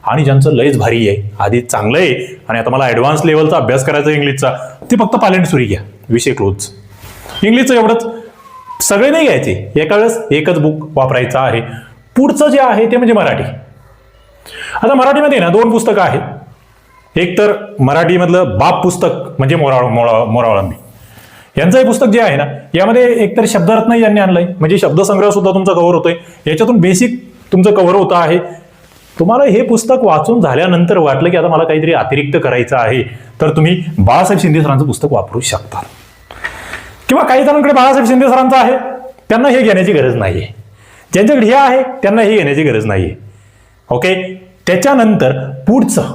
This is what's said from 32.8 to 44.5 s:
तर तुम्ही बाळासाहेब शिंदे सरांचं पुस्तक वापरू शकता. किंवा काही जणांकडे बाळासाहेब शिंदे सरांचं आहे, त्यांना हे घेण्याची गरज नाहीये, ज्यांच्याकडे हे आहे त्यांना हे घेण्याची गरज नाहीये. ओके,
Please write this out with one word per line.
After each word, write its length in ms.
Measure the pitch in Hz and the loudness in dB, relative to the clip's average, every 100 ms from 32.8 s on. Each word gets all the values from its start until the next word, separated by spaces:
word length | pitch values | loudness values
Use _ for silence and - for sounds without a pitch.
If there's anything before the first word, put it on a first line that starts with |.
| 110 123 107 - - - | 0 -2 -4 -12 -20 -4
तर 80 | 156 | -2
तुम्ही 340 | 151 160 180 - - | 2 0 0 -4 -2
बाळासाहेब 420 | 101 139 185 202 | 2 2 2 0
शिंदे 200 | - 156 | 2 0
सरांचं 240 | 143 131 | 0 0
पुस्तक 220 | 147 - 147 | -2 -2 -2
वापरू 280 | 120 95 120 | -2 -4 -8
शकता. 420 | - 110 - - - - - _ _ - - - - - - - - | -6 -8 -10 -14 -14 -20 -20 _ _ -16 -16 -14 -16 -18 -18 -16 -2
किंवा 140 | 285 | -2
काही 200 | 311 262 | 2 2
जणांकडे 300 | 285 294 285 | 2 2 2
बाळासाहेब 340 | 262 262 269 233 | 4 4 2 2
शिंदे 200 | 254 269 | 2 4
सरांचं 300 | 254 262 262 | 2 2 2
आहे, 200 | 240 254 - - - - - | 2 0 -6 -12 -16 -20 -4
त्यांना 200 | 220 277 | 0 2
हे 120 | 254 | 2
घेण्याची 320 | 220 190 180 | 2 2 2
गरज 220 | 143 127 | 0 0
नाहीये, 320 | 117 95 87 - - - _ - - _ | -2 -2 -4 -8 -16 -20 _ -20 -20 _
ज्यांच्याकडे 320 | 180 220 285 | 0 2 4
हे 80 | 220 | 4
आहे 300 | 269 269 262 | 4 4 2
त्यांना 380 | 262 - 196 220 | -2 -4 -2 2
हे 160 | 208 214 | 2 2
घेण्याची 260 | 143 143 | 0 0
गरज 220 | 151 113 | 0 0
नाहीये. 300 | 107 98 87 - - - _ _ _ _ _ | -2 -2 -4 -8 -20 -20 _ _ _ _ _
ओके, 540 | 123 185 185 185 185 - | -2 -2 -2 -6 -14 -20